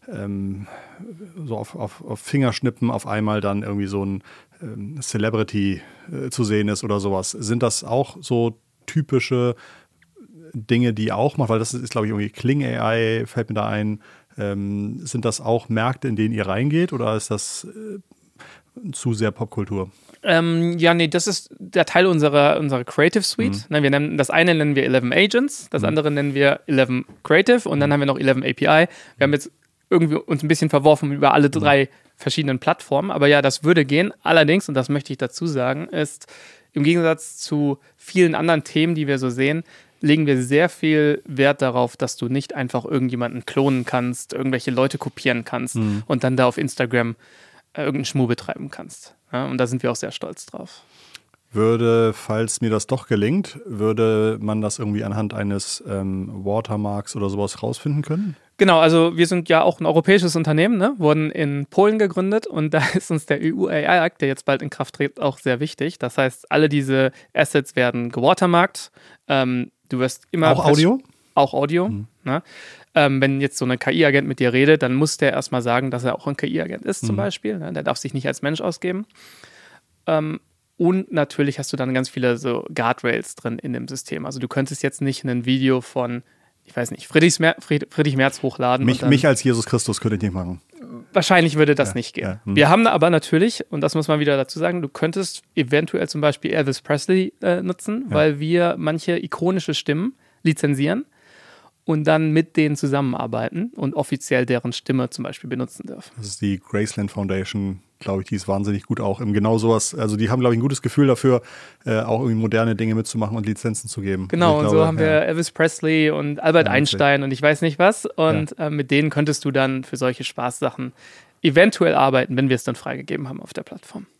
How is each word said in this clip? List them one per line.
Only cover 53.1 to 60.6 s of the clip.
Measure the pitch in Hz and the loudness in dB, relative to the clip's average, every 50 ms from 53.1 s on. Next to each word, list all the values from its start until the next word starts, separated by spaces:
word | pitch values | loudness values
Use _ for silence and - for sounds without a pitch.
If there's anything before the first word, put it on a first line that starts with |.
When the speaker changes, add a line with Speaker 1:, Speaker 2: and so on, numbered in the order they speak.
| 117 104 101 110 151 196 190 - - - 233 | 0 0 2 0 0 0 -2 -4 -10 -18 -14
Speaker 1:
würde | 202 123 101 107 110 110 110 113 110 110 107 107 110 110 107 | -12 -6 -2 -2 0 2 2 2 2 2 2 2 0 0 -2
man | 104 104 107 107 | -4 -4 -2 -2
das | 107 104 - - | -2 -4 -4 -4
irgendwie | 120 107 104 104 110 | -4 -4 -4 -4 -4
anhand | 101 101 107 107 104 104 | -4 -4 -4 -4 -4 -4
eines, | - 104 101 101 98 - - - - - - | -4 -4 -4 -4 -4 -6 -6 -10 -10 -8 -8
ähm, | 101 98 98 98 95 95 95 101 107 98 95 | -6 -4 -4 -4 -4 -6 -6 -8 -10 -8 -4
Watermarks | 101 101 110 113 - 107 104 104 104 101 101 101 - - | -2 -2 -2 -2 -2 -4 -4 -4 -4 -6 -6 -8 -8 -8
oder | 110 101 98 | -6 -4 -4
sowas | 98 101 101 98 - - - | -2 -2 -4 -4 -6 -6 -6
rausfinden | 113 123 - - 151 147 147 | -6 -6 -4 -6 -4 -4 -4
können? | 143 - 151 170 208 202 147 _ _ _ _ _ | -4 -4 -4 -4 -4 -6 -8 _ _ _ _ _
Speaker 2:
Genau, | 196 190 175 160 | 4 4 6 6
also | 160 160 160 165 165 170 170 165 | 6 6 6 6 4 4 4 2
wir | 175 170 | 0 2
sind | 185 180 165 - | 2 -2 0 4
ja | 165 160 | 4 4
auch | - 180 165 - | 4 4 2 2
ein | 165 | 0
europäisches | 160 156 165 156 - 190 202 175 175 151 | 2 2 2 4 6 4 4 4 2 0
Unternehmen, | 165 160 151 151 151 | 0 0 0 2 2